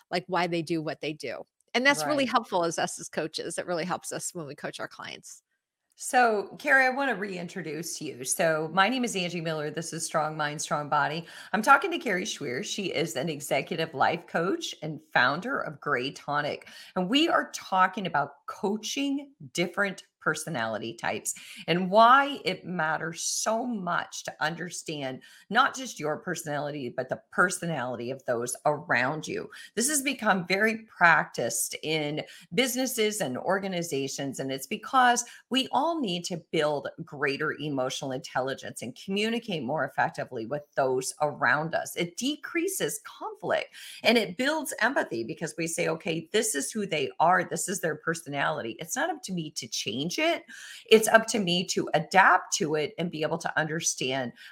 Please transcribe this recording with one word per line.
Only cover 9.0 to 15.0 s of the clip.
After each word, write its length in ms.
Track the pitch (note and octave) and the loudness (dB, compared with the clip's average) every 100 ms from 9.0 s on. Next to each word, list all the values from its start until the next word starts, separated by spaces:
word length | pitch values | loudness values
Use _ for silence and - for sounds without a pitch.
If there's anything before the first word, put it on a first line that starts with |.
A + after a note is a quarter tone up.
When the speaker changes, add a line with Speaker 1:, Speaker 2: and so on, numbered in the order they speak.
Speaker 2:
is 120 | A#3 F#3 | -2 -2
Angie 240 | F3 F3 | -2 -4
Miller. 300 | E3 D#3 D3+ | -4 -4 -4
This 220 | D#3 E3 | -6 -6
is 120 | D#3+ | -6
Strong 320 | - D#3+ D3+ D#3 | -2 0 0 -2
Mind, 240 | D3 D3+ | -2 -4
Strong 280 | - D3+ C#3+ | -4 -4 2
Body. 360 | D3 C#3+ E3 - - - | 2 2 -2 -8 -16 2
I'm 100 | G3 | 4
talking 280 | B3 C#4 F4+ | 10 8 8
to 60 | E4+ | -2
Carrie 260 | A#3+ F#3 | 0 0
Schwer. 400 | - - C#3 C3 | 0 -4 -4 -4
She 220 | - - F#3 | -4 -4 -2
is 240 | - D#3+ B2+ | 0 0 0
an 120 | E3 | -2
executive 640 | C#3+ - C#3+ - D#3+ D#3+ | -4 0 0 0 -2 -2
life 320 | C3+ A2 E3+ - | 2 2 2 -2
coach 480 | F3+ F3+ E4+ - - | 0 0 -2 -4 -8
and 180 | D#3 D3+ | -8 -8